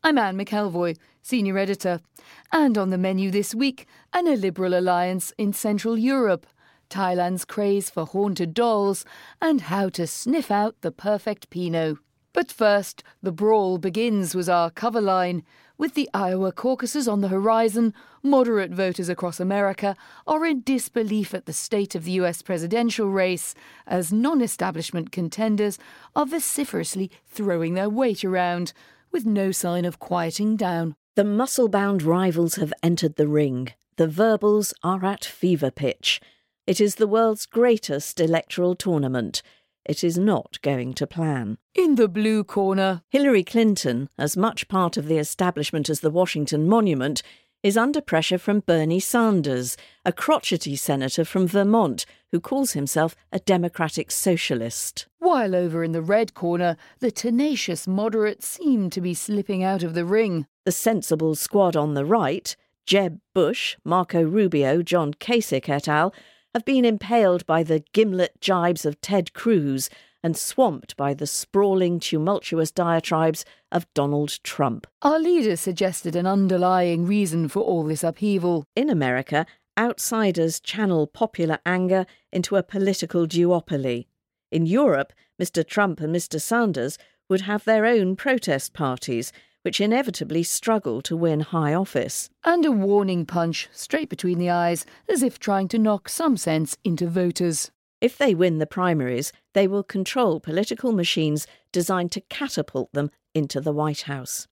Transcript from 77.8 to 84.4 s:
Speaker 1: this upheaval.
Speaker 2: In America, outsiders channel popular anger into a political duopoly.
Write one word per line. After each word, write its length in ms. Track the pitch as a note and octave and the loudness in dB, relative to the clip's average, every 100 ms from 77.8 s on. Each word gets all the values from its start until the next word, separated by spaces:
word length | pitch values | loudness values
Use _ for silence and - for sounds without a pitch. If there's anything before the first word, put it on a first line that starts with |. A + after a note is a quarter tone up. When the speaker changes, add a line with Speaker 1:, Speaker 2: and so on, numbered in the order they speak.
Speaker 1:
this 200 | D3+ D#3 | 0 -2
upheaval. 600 | E3+ E3 G#3 G3 F3 E3+ D3 - | -2 -2 0 0 0 -2 -2 -2
Speaker 2:
In 140 | C#4+ | 0
America, 560 | G3 C3+ B2+ C3+ D3 E3+ - _ - | 2 2 0 0 -2 -2 -8 _ -2
outsiders 800 | A3+ - - A3+ G#3 E3+ E3 D#3+ | -2 -2 -4 0 0 2 0 -2
channel 480 | - F#3+ G#3 E3+ D3 | -8 -2 0 2 0
popular 520 | - A3 - E3+ D#3 - | -2 -4 -2 -2 -2 -2
anger 400 | F3+ F#3 F#3+ F3+ _ _ | 0 2 0 -2 _ _
into 240 | F#3 F3 G3 | -6 0 0
a 60 | |
political 640 | - G3+ G3 F#3 E3 F3 E3 | 0 -2 0 0 -2 0 0
duopoly. 800 | E3+ F3 F3 - D3 C3+ A#2+ A#2+ _ _ _ | 2 2 2 0 -4 -2 -6 -8 _ _ _